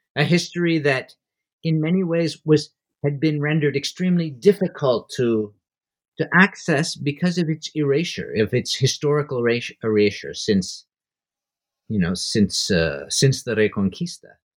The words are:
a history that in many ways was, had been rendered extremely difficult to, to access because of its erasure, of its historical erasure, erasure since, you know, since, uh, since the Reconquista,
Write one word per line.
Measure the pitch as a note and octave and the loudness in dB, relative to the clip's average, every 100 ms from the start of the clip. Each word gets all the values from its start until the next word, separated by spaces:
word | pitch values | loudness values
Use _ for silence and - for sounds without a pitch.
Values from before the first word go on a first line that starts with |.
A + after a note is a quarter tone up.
| _ - | _ -2
a | |
history | D3 F3 F3 F3 E3+ E3 | 2 2 0 -2 0 2
that | C#3+ C3 - _ _ _ _ _ | 2 0 -4 _ _ _ _ _
in | E3 D#3+ | -2 0
many | D#3 F#3 | 0 0
ways | F3 E3 E3 - D#3 | 0 0 -2 -2 2
was, | D3+ - _ _ _ | 2 2 _ _ _
had | C#3+ C#3+ | -4 0
been | D#3+ D3+ | 0 0
rendered | D3 D#3+ D3 C#3 | 0 2 2 0
extremely | - - F3+ F3 D#3+ | -4 -4 0 0 0
difficult | B2+ F3+ - F3+ - C#3 A#2 - - | -2 0 2 0 -2 0 0 -2 -2
to, | A#2+ A2+ G#2 - _ _ _ _ _ - | 0 0 -2 -8 _ _ _ _ _ -6
to | D#3 | 0
access | E3+ F#3+ - - C#3+ E3 - | 4 4 0 -2 0 -2 -4
because | C3+ C#3+ F3+ E3+ | -6 -2 -2 0
of | D#3+ | -2
its | D#3+ - | -4 -6
erasure, | D#3 C#3+ C#3 F3 - - G2+ | -2 0 0 -2 -6 -4 -2
of | G#2+ | 0
its | B2+ - - | 0 -2 0
historical | C3 - D3 D3 C#3+ B2+ | 0 0 0 0 0 -2
erasure, | A#2+ A#2+ - - | 0 0 -4 -6
erasure | A2+ G#2+ G#2 - C#2 | 0 4 2 0 -10
since, | - - G2 F#2 - - _ _ _ _ _ _ _ _ _ - | -6 0 0 0 -8 -18 _ _ _ _ _ _ _ _ _ -4
you | A2 | -2
know, | E2+ | 0
since, | F#2 - A#2 G2 - - | -2 -2 2 2 0 0
uh, | F#2 E2 C#2+ C#2+ | 2 0 -2 -6
since | - C3+ C3 | 2 2 2
the | - A2 | -2 0
Reconquista, | G#2 G#2 G2 - F3 - - - _ | 0 2 -2 -2 -8 -10 -20 -20 _